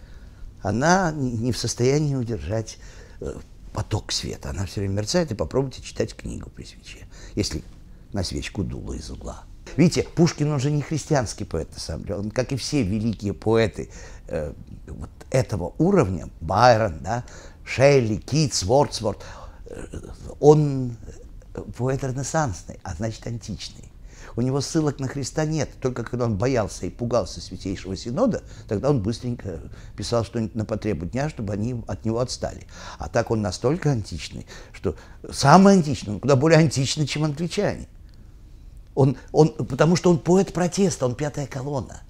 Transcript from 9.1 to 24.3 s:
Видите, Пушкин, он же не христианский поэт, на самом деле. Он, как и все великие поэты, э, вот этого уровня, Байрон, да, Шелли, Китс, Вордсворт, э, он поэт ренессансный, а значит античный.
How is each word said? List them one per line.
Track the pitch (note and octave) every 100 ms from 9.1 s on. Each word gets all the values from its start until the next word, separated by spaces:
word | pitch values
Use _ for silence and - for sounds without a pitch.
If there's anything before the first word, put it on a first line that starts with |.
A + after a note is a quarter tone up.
| - - - - - - -
Видите, | E3 B2+
Пушкин, | - - - - D3
он | D3+
же | C3+
не | D3
христианский | C3 D3+ - D3 A2 -
поэт, | G#2 E2 D#2
на | -
самом | - E2
деле. | - F#2
Он, | G#2
как | A#2 A#2+
и | C3+
все | - D3
великие | F#2+ A2 A2+ G2+ G2+
поэты, | F2+ G#2+ A2+ A2 - A#1+ - - - -
э, | E2 D2+ - - - -
вот | - - - -
этого | C3 A#2 G2 F2 -
уровня, | D#3+ G3 G2+ F2+ - -
Байрон, | D#2+ F#2 B2 A2+ G#2+ D2+
да, | F#2 A#2+ - - - - -
Шелли, | - C#3 C#3+ A2 G#2+
Китс, | - D3+ D3 -
Вордсворт, | F#2+ C3 C#3 - A2 - - - - - -
э, | - - - - - - -
он | C#3+ D3+ D3 C3+ B2+ A#2 - - - - - - - -
поэт | B2+ C3+
ренессансный, | C3+ B2+ B2+ D#3+ C#3+ F2 - -
а | -
значит | E2 A2 G#2+ -
античный. | A#2 - G2+ - - - - - - -